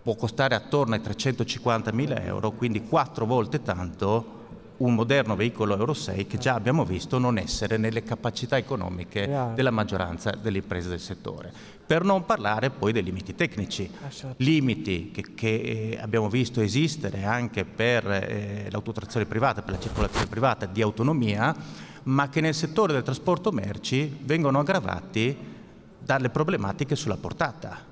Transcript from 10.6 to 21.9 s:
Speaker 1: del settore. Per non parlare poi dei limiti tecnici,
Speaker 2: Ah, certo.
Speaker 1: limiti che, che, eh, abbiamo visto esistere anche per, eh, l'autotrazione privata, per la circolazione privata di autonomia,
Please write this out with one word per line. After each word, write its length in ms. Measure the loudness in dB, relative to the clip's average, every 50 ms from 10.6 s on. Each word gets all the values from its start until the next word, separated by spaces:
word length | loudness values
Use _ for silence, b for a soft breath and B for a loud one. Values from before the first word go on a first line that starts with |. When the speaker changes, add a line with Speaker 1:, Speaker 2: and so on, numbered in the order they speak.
| -2 -2 -4 -2 -2
Speaker 1:
del 140 | -4 -4 -6
settore. 500 | -6 -10 -10 -8 -8 -10 -10 -10 -12 -14 B B B B B B 0
Per 180 | 2 2 4 6
non 200 | 4 4 2 4
parlare 440 | 2 0 2 2 2 2 2 2 0
poi 240 | 0 2 0 2 2
dei 100 | 2 0
limiti 320 | 0 -4 -6 -8 -10 -2
tecnici, 560 | -2 -2 -2 0 -4 -4 -4 -4 -6 -6 -8 -8 -12 -12
Speaker 2:
Ah, 40 | -12
certo. 260 | -12 -10 -10 -10 -2
Speaker 1:
limiti 760 | 0 4 4 4 4 4 2 0 0 0 -2 -2 -2 -4 -6
che, 220 | -8 -10 -10 -10 -8
che, 200 | -2 0 0 0
eh, 440 | 0 0 -4 -4 -4 -4 -4 -6 -6
abbiamo 300 | -4 0 0 2 2 2
visto 320 | 2 2 2 2 2 2
esistere 640 | 2 4 4 4 2 2 0 -2 -6 -4 -4 -2 0
anche 400 | 0 0 0 0 -2 -2 -4 -4
per, 440 | -4 -2 0 2 4 4 2 2 2
eh, 580 | 0 0 0 -2 -4 -4 -4 -4 -6 -6 -6 -4
l'autotrazione 560 | -6 -4 -4 -4 -6 -6 -8 -2 -2 -2 0
privata, 360 | 0 0 2 2 2 0 -2
per 120 | -4 -6 -6
la 60 | -4
circolazione 480 | -6 -6 0 0 0 0 2 -2 -2
privata 380 | -2 0 2 2 2 2 0 -4
di 160 | -4 0 2
autonomia, 720 | 2 2 2 2 2 2 4 4 2 2 2 2 2 2 0 B B B B B B B